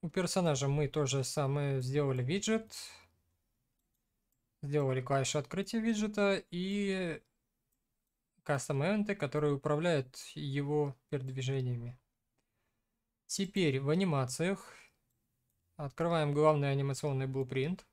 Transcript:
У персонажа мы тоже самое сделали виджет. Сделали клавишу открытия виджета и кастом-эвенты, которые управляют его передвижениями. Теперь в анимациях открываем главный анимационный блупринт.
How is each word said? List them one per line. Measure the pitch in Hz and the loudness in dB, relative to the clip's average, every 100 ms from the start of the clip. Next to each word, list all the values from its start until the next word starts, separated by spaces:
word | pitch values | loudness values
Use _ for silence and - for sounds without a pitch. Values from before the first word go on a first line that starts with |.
У | 170 | -4
персонажа | 190 175 - 175 139 139 | -2 0 2 2 2 2
мы | 143 147 | 2 0
тоже | 156 139 139 | 0 0 0
самое | 127 - 139 143 143 135 | 0 -2 0 0 0 -2
сделали | 127 139 139 127 | 0 0 2 0
виджет. | 123 190 208 220 220 - - - - _ _ _ _ _ _ _ _ _ _ _ _ _ _ _ | 0 0 0 0 -2 -14 -16 -18 -20 _ _ _ _ _ _ _ _ _ _ _ _ _ _ _
Сделали | 143 147 139 131 | -2 0 2 0
клавишу | 127 139 131 151 | 2 0 2 -2
открытия | 131 175 196 226 | -2 -6 -2 0
виджета | 220 214 214 214 202 196 - | 0 2 0 2 2 2 -2
и | 175 185 202 202 190 180 151 _ _ _ _ _ _ _ _ _ _ _ _ | -6 -2 0 0 0 -2 -6 _ _ _ _ _ _ _ _ _ _ _ _
кастом-эвенты, | - 143 - 139 156 214 208 202 | -4 -4 -2 -2 0 0 -2 -2
которые | 143 151 147 | -2 0 0
управляют | 143 147 147 175 156 127 - - | 0 0 0 2 2 0 -10 -16
его | - 147 139 143 151 143 131 _ | -8 -4 -2 0 0 0 -4 _
передвижениями. | 143 131 131 127 135 127 120 117 123 _ _ _ _ _ _ _ _ _ _ _ _ _ | -6 -4 -4 -2 0 -2 -4 -6 -14 _ _ _ _ _ _ _ _ _ _ _ _ _
Теперь | - 190 196 170 131 | -4 -2 2 2 2
в | 139 | 2
анимациях | 160 190 143 127 - 165 196 - - - _ _ _ _ _ _ _ _ - | 2 2 2 0 -2 -2 -2 -6 -20 -20 _ _ _ _ _ _ _ _ -12
открываем | 143 - 165 170 147 | -12 -2 0 2 2
главный | 143 156 151 143 | 6 6 6 2
анимационный | 139 139 135 151 135 135 | 2 0 -2 -2 -2 -2
блупринт. | 135 127 135 139 185 - | -2 -2 -2 -2 -4 -10